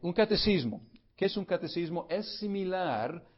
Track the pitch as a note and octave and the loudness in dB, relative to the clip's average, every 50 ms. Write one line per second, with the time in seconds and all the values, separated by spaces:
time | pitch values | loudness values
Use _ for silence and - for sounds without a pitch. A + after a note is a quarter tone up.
0 | - F3 F3 - G#3+ G#3+ G#3+ - - G#3 G3+ E3+ B2+ A2+ G#2+ - - - - - | -6 -2 4 4 4 4 4 4 4 4 4 4 2 0 -2 -6 -10 -16 -20 -20
1 | _ _ _ - F#3 G3 - G3+ F#3+ - F#3 E3+ - D#3+ - F3 E3+ D#3 E3+ E3 | _ _ _ 0 0 0 0 -2 -4 0 -2 -2 -2 -2 -4 -2 -2 -2 -2 -4
2 | - - E3 G3+ G#3 - - - G#3+ G#3 G3 G3 F#3+ F3+ F#3 F#3 F#3 D#3+ B2 G#2+ | -4 -4 -4 -4 -4 -6 -8 -6 -4 -4 -2 -2 -2 -2 -2 -2 -2 0 0 0
3 | A2+ B2+ E3 E3+ - - _ | -2 -2 -4 -8 -12 -16 _